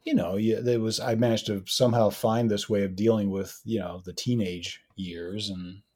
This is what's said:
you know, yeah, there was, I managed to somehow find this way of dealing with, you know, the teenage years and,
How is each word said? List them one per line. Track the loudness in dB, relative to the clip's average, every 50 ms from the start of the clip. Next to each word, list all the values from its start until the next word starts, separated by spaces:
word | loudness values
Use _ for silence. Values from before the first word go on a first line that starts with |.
| _
you | 0 0
know, | 2 2 2 0
yeah, | 2 2 2 2 2
there | 2 2 2 2
was, | 2 0 -2 -2
I | 0 0 2
managed | 2 4 2 2 2 0
to | -2 -4 -4 -2
somehow | -4 0 2 4 4 4 4 4 4
find | 2 2 0 0 2 2 2 2
this | 0 0 0 0
way | 0 0 0
of | 0 -2
dealing | 2 4 4 4 4 2 0
with, | -2 -2 -4 -6 -10 -14 -6
you | -4 -4 -4
know, | -4 -6 -10 -10 -12
the | -12 -10
teenage | -6 -2 0 0 0 0 -2 -4 -6 -8 -10 -12 -14 _ _ _
years | -10 -10 -8 -8 -8 -8 -8 -8 -6 -6 -6
and, | -8 -8 -10 -12 -14 -16 -20 _ _